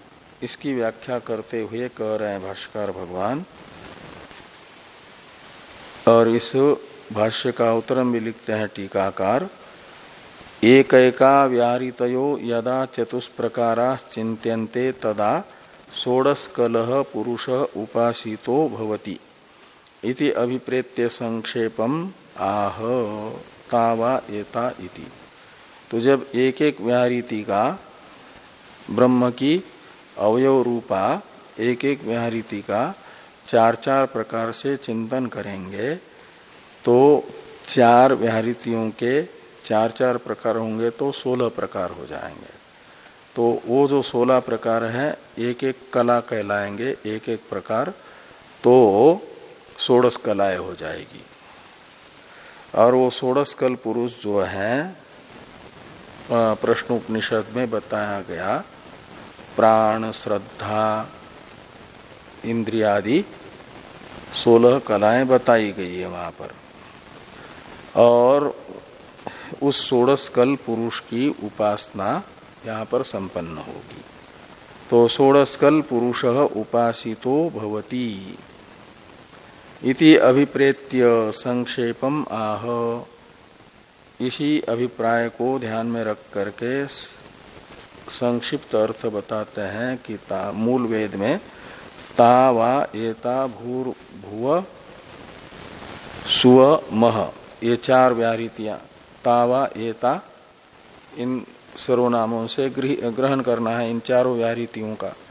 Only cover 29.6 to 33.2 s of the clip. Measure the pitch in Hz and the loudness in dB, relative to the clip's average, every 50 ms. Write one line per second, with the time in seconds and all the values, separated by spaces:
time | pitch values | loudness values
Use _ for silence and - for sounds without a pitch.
29.6 | 185 - - - - - - - - - - - 98 107 110 127 131 135 135 131 | -2 -8 -18 -20 -20 -20 -20 -20 -20 -16 -6 -2 0 2 2 4 4 4 4 4
30.6 | 120 123 120 113 - - 101 95 98 117 156 208 - - - - - - - - | 2 0 -2 -4 -4 -4 -2 -2 0 0 -2 -4 -6 -12 -20 -20 -20 -16 -8 -4
31.6 | 113 123 123 120 135 139 143 113 104 110 117 117 120 117 113 113 107 - 110 101 | -2 -2 -2 -2 -2 -4 -4 -4 -4 -6 -4 -4 -4 -4 -4 -6 -6 -8 -10 -10
32.6 | 98 - 101 110 135 185 196 - - - - - | -6 -4 -2 -2 -2 -4 -6 -10 -18 -20 -20 -20